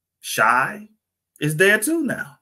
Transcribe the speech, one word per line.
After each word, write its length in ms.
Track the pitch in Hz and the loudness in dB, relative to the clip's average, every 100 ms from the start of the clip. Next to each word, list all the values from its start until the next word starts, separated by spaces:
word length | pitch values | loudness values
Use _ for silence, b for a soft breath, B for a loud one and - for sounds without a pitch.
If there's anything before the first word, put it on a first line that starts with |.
| _ _ | _ _
Shai 720 | - - 113 123 139 214 214 _ _ _ _ - | -8 0 2 2 0 -6 -16 _ _ _ _ -6
is 160 | 147 156 | -4 2
there 220 | 190 214 | 4 4
too 260 | 214 330 | 0 -2
now. 340 | 269 - 139 - | -2 -6 -8 -16